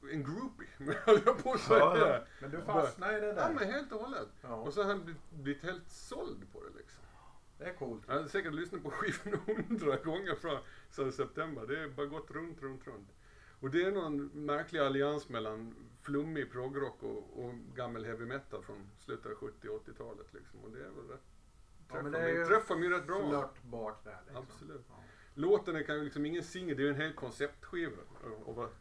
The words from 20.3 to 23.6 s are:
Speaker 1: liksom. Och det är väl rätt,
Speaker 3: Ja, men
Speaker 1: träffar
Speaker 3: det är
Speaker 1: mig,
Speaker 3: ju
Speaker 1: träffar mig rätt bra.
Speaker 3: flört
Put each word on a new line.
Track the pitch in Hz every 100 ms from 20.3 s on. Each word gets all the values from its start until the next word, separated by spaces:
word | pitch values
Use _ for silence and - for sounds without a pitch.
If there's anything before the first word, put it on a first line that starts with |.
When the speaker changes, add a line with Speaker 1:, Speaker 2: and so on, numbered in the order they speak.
Speaker 1:
liksom. | - - 107
Och | 104
det | 117
är | 151
väl | 196 123
rätt, | 131 - - - - - - -
Speaker 3:
Ja, | 160
men | 143
Speaker 1:
träffar | 160
Speaker 3:
det | 165
är |
Speaker 1:
mig, | 170
Speaker 3:
ju | 170
Speaker 1:
träffar | 214 220 165
mig | 175
rätt | 180 147
bra. | 190 151
Speaker 3:
flört | 143 135 -